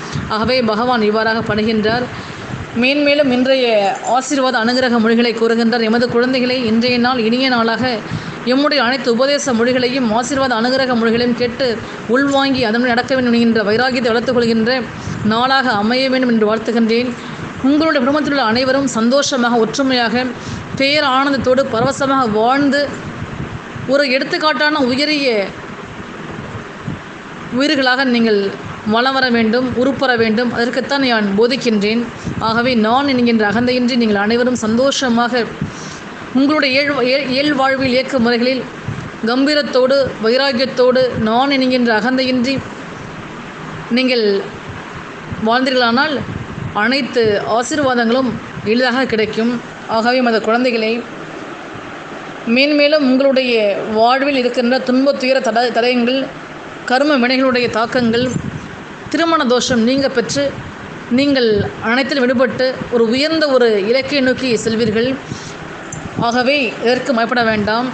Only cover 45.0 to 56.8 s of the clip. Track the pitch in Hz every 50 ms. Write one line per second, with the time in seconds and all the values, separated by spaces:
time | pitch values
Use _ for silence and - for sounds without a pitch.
45 | - - - - - - - - 208 220 226 254 262 277 262 254 247 233 233 254
46 | 285 311 285 226 - - - - - - - - - - - 208 208 233 262 277
47 | 262 208 - 247 226 214 208 190 - - 208 233 247 - 311 302 285 254 254 240
48 | 233 226 240 262 262 240 226 - - - - - - 208 220 240 262 247 233 262
49 | 262 240 233 214 214 - - 214 226 233 247 233 - - - - - - 214 226
50 | 220 240 254 262 254 240 226 214 - 220 220 240 254 254 240 226 220 220 226 240
51 | - - - - - - - - - - - - - - - - - - - -
52 | - - - - - - - - - 233 226 254 277 294 302 294 285 294 302 311
53 | 285 254 254 262 277 277 262 262 262 247 233 220 214 202 190 - - 208 214 214
54 | 226 240 254 269 269 294 285 262 240 247 247 269 240 233 254 262 262 - 247 254
55 | 269 285 269 - 254 254 269 262 - 233 214 233 247 247 226 233 233 247 254 247
56 | 233 240 262 269 262 269 - - - - - - - - - -